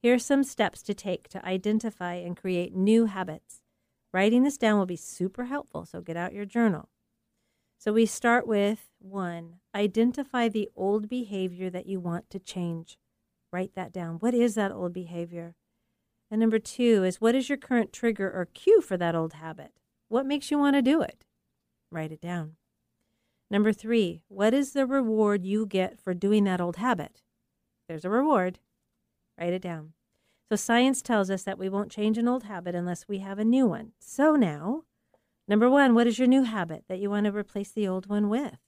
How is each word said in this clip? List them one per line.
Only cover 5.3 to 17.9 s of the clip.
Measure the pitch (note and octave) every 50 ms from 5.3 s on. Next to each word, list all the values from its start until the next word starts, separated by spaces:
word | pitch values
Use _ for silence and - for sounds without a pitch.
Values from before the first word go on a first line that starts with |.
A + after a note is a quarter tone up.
| - - B3
helpful, | B3 C4+ D4 - _ _ D#3+ E3+
so | - - F3
get | F3 - E3
out | E3+ F3 F3+
your | - G3+ G#3
journal. | G3 - A#3 A#3 A3 F3 D3+ - _ _ _ _ _ _ _ _ _ _ _ _ _ _ _ _ _ _ _
So | - G#3+
we | G#3+ A3+ A3+
start | G#3+ - - - A#3+ A#3 A#3+ -
with | A3+ A3 G3+ G3+ G3+ A3 - - _ _ _
one, | - F#3+ G3 G3 F#3 F3 E3+ E3+ E3 E3+ E3+ F3+ _ _ -
identify | G3+ G#3 G#3 F#3+ A3 A3+ B3 B3 - C4+ - - B3+ A#3 A#3
the | G#3 A3 G3+ - _
old | - F#3 G3 G3+ G#3+ G#3 G#3+
behavior | B3+ B3+ A#3+ G3 G3+ F#3+ F#3 F#3 F3 F3 F#3 F#3
that | F3 F3+ -
you | - G3 F#3
want | F3 F3 E3+ F3 - _
to | - G3
change. | F#3 - - F#3 F3 E3+ E3 E3 E3 _ - _ _ _ _ _ _ _ _ _ _ _
Write | - F3+ F#3 F#3+ _
that | F#3+ F#3 -
down. | - F#3 E3+ E3 E3
What | E3 G#3+ A#3 B3
is | A#3+ A#3+ A#3+ G#3
that | A3 G3+ G3
old | G3 G3+ F3+ F3
behavior? | F3 F3+ F3+ E3 F3 E3+ E3+ E3+ F3 E3+ E3+ E3+ E3+ _ _ _ _ _ _ _ _ _ _ _ _ _ _ _
And | G#3+ G#3+
number | A3+ A3+ A3 A3
two | A3 - - - B3 A#3 A3+ G3+ F#3
is, | F#3 F#3 -
what | A3 A3+ A#3+
is | C4+ B3 B3+
your | C#4+ C#4
current | - - B3+ A#3 G#3+ -